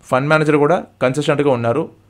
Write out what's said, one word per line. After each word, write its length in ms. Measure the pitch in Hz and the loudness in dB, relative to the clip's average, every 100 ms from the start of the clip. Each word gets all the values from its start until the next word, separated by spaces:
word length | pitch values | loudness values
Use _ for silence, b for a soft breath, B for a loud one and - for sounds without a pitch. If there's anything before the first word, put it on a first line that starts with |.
| - | -2
ఫండ్ 200 | 131 143 | -2 0
మేనేజర్ 260 | 156 151 151 | 0 2 2
కూడా 140 | 147 175 - _ | 2 0 -2 _
కన్సిస్టెంట్‌గా 480 | 127 131 147 143 143 123 | -4 -2 -2 0 0 0
ఉన్నారు. 260 | 117 120 - - | 0 -2 -4 -12